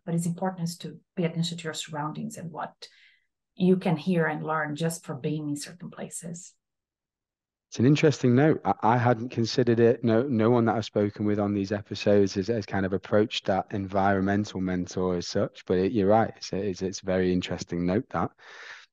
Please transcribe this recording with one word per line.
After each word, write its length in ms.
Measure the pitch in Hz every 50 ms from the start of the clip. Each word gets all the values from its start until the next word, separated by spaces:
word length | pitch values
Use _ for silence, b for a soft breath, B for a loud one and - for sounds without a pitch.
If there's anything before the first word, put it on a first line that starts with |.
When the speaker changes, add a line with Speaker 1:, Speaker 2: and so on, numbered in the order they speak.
| _
Speaker 1:
but 100 | 170 170
it's 100 | 170 170
important 440 | 170 170 - 190 185 185 175 165 170 - -
to 180 | - 147 - - _ _ _
pay 80 | 185 170
attention 320 | 160 170 165 170 - 170
to 60 | - -
your 80 | 160 151
surroundings 640 | - - 160 160 147 151 156 147 156 - - -
and 120 | - 175 160
what 220 | 151 - - - - _ - b b b b b b b b b _ _ _ _ _
you 220 | - 185 180 185
can 220 | 185 - 190 160
hear 300 | 147 - 185 180 165 156
and 180 | 156 156 160 156
learn 320 | 151 156 156 151 147 147
just 280 | 156 165 165 170 - -
for 80 | - 139
being 360 | 127 156 151 151 156 151 147
in 80 | 143
certain 320 | - - 170 170 - 170 151
places. 640 | 147 147 - - - - 165 170 175 175 - - _ _ _ _ _ _ _ _ _ _ _ _ _ _ _ _ _ _ _ _ _ _ _ _
Speaker 2:
It's 100 | - -
an 60 | 113
interesting 500 | 139 151 - 160 147 127 - 135 123 120
note. 240 | 131 151 160 - - -
I, 80 | 98 - - -
I 140 | 110 123
hadn't 320 | 123 113 123 120 110 120 127
considered 500 | - 117 113 - - 135 120 120 117 117
it. 240 | 117 113 127 - 127
No, 200 | 113 110 113 139
no 260 | 147 117 110 110 117
one 160 | 123 120 113
that 100 | 110 104
I've 80 | 113 98
spoken 420 | - - 107 104 104 - - 104
with 140 | 104 104 107
on 140 | 101 101 104
these 180 | 101 98 95
episodes 600 | 107 95 - - 104 - - 107 101 101 98 98 -
has, 140 | 101 92
has 180 | 107 117 110 101
kind 200 | - 104 98 98
of 60 | 92
approached 540 | 98 92 - - 107 107 107 - - - -
that 220 | - 95 95 - -
environmental 880 | 110 98 98 92 101 98 95 101 98 95 95 101 101 104 104 - - 92
mentor 560 | 92 92 90 90 90 - - 95 92 90 90
as 120 | 87 85
such, 360 | - - 101 123 - - - -
but 120 | - 92
it, 160 | 92 95 95 -
you're 160 | 104 92 98
right. 240 | 107 113 104 - -
It's 160 | - - -
a, 60 | 92
it's, 240 | 95 104 101 90 -
it's 200 | 95 92 98 -
a 40 | 98
very 260 | 95 92 92 92 90
interesting 540 | 92 90 - - 90 - - - 87 85 87
note 180 | 90 95 123 - -
that. 220 | - 85 107 - - B B B B B B B B B B B